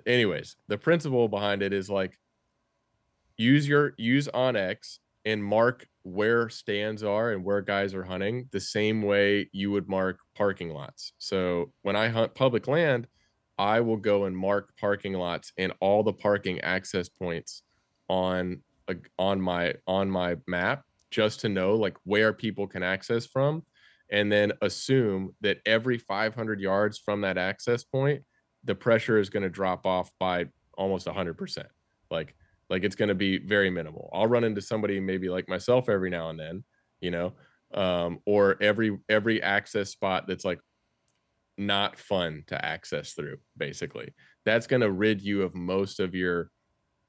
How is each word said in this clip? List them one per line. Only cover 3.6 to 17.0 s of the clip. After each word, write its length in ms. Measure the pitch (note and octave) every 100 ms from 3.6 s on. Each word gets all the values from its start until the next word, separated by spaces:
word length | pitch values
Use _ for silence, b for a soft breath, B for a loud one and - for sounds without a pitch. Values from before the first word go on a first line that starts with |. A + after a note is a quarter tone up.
| C#3+
your, 260 | C#3+ D3 -
use 320 | A2+ C3+ D3
onX 640 | B2 C3 A2+ F#2 F#2 - - _ _ G#2+
and 180 | G#2+
mark 420 | G2+ G#2+ A#2+ B2 - _
where 440 | F#2+ F#2 A2 A#2 A2+
stands 540 | - - G2+ G#2+ G#2+
are 280 | G#2 G#2 A#2
and 120 | G2
where 180 | F#2 G2+
guys 320 | G2 G2 G2
are 100 | F#2+
hunting 440 | F2+ F#2 G2+ B2 B2+
the 80 | G2
same 420 | - G#2+ G#2+ A2
way 480 | G2+ G2+ G2+ G2+ F#2+
you 200 | G2 G2+
would 180 | G2+ F#2
mark 300 | F#2+ F#2 F2+ _ -
parking 340 | G2+ F#2+ E2+
lots. 440 | D2 C2 - - -
So 560 | - F#2+ F2+ F2 - _
when 140 | G2 G#2
I 120 | A2+
hunt 260 | A2+ A2
public 340 | - C3 A2+ -
land, 400 | D#3 D#3+ B2 A#2+ _ _ _ _ -
I 220 | G2+ A2+
will 180 | A#2 G#2+
go 280 | G#2 G2+ G2
and 120 | F#2
mark 360 | F#2+ G2+ - _
parking 340 | G#2 G2+ G2
lots 380 | F#2+ F2 E2+ - -
and 160 | F#2 -
all 240 | G2 G#2
the 100 | G#2+
parking 480 | - G#2 G2+ F#2+ F2
access 480 | E2 F#2 - F#2+